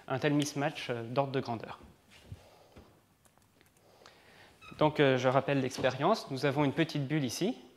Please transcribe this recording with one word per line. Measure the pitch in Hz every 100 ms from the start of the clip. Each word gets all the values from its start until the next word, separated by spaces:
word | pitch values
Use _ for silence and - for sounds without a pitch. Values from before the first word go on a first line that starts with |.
| -
un | 131
tel | 151
mismatch, | 147 143 143 147 - -
euh, | 120
d'ordre | 117 123 139
de | 131
grandeur. | 123 113 - - - - _ - - - - - - - - _ _ _ _ _ _ _ _ _ _ _ - - - - - - - -
Donc, | 151 147
euh, | 139 127
je | 123
rappelle | 135 135 139
l'expérience. | 127 - 131 127 160 220 -
Nous | 135 143
avons | 135
une | 143
petite | 139 156 151 135
bulle | 156
ici, | 131 - 185 - -